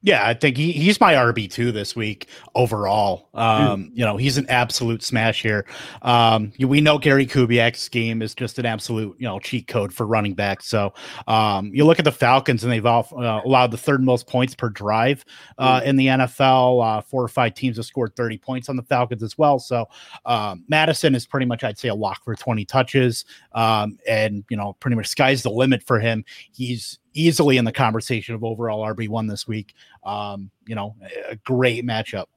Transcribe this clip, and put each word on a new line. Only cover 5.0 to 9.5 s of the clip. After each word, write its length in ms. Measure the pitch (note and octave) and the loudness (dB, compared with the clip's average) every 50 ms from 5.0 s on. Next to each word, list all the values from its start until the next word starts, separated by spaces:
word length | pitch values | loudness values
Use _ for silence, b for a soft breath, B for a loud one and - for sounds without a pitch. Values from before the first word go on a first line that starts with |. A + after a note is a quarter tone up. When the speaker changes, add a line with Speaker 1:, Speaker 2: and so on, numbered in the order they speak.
Speaker 1:
smash 400 | - - - A2+ A2+ A2+ A2 - | -4 -2 -2 0 2 2 0 0
here. 240 | - A2+ G#2+ G#2 G2 B B B B B B B | -2 -2 -2 -2 -4 B B B B B B B
Um, 500 | - B2 A#2+ A#2+ A#2 A2+ A2+ A2 G#2+ G#2 - | 0 2 4 6 6 6 4 2 0 -4 -4
you, 120 | - C3 C3 | -4 0 2
we 120 | C3+ D3 | 4 4
know 180 | D3+ D3+ D3+ D3 | 6 4 4 4
Gary 280 | - D#3 C3+ C#3 C3+ | 4 4 4 4 2
Kubiak's 540 | B2 - C#3+ B2 A2+ A#2+ A#2+ A#2 A#2 A#2 - | 2 2 2 2 4 4 2 2 2 0 -4
scheme 420 | - - - A#2+ A2+ A2+ A2+ A2+ | -12 -6 -4 -4 -2 -2 -4 -4
is 100 | A2 A2+ | -6 -6
just 280 | - - B2+ A2+ - - | -8 -8 -10 -8 -6 -4
an 60 | A#2+ | -4
absolute, 500 | A#2 A2+ A2 - - A#2+ A2 A2 G2+ - _ | -4 -4 -6 -6 -6 -4 -4 -4 -6 -8 _
you 80 | B2 | -8
know, 140 | A#2 F#2+ G#2 | -8 -8 -8
cheat 260 | - - | -8 -6